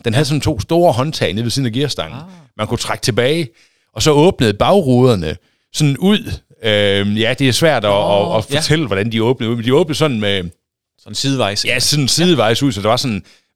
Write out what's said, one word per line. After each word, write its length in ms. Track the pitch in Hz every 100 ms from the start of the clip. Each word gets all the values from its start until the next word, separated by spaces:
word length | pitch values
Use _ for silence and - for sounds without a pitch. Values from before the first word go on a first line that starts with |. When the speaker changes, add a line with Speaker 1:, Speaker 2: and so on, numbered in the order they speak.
| 120
Speaker 1:
Den 80 |
havde 120 | 110 139
sådan 160 | 147
to 180 | - 113
store 340 | - 165 175
håndtag 400 | 120 147 - 90
nede 100 | 98
ved 80 | 120
siden 140 | 127 127
af 60 |
gearstangen. 440 | 113 143 - 80 127
Speaker 2:
Ah. 60 | 175 180 - -
Speaker 1:
Man 100 | 107
kunne 100 | 127
trække 240 | - 107
tilbage, 460 | - 110 123 165 135 _ _ _ _
og 80 | 113
så 100 | 156
åbnede 420 | 143 170 190 117
bagruderne 840 | 101 123 196 139 123 127 107 78 87 _ _ _
sådan 240 | - 151 139
ud. 360 | 190 208 - - _ _
Øhm, 500 | 113 104 101 101 101
ja, 200 | 104 113 131
det 80 | 135
er 40 |
svært 340 | 110 165 131 104
at, 60 |
Speaker 2:
Åh, 440 | 101 98 101 104 113
Speaker 1:
at, 20 | -
at 60 |
Speaker 2:
ja. 40 | 147
Speaker 1:
fortælle, 280 | 165 151 131
hvordan 240 | 98 110
de 120 | 110
åbnede 280 | 110 131 113
ud, 40 | 120
men 100 | 110
de 80 |
åbnede 240 | 139 156 127
sådan 220 | 156 113
med 240 | 104 98 87 - _ _ _ _
Speaker 2:
Sådan 120 | 104 104
sidevejs, 500 | 135 131 101 104 -
Speaker 1:
ja, 40 | 123
Speaker 2:
ikke? 100 | -
Speaker 1:
sådan 220 | 151 120
sidevejs 560 | - 180 147 110 117
ud, 80 | 139
så 100 | 101
der 60 | 107
var 100 | 123
sådan, 260 | 131 98 - _ _